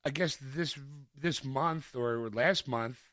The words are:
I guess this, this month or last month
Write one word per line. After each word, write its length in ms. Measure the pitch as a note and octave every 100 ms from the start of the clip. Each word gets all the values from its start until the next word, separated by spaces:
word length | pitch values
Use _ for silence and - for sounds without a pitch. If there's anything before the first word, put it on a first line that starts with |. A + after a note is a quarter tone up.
| D3+
I 40 |
guess 260 | C#3+ F3 -
this, 380 | C3+ C#3+ E3 D3 C#3 D3 C3+ C#3
this 260 | E3 D3
month 540 | C3+ C3+ E3 D#3+ - B2+
or 320 | A#2+ A#2 A2+
last 360 | G#2+ D3+ F#3+ -
month 320 | A#2 A2+ B2 -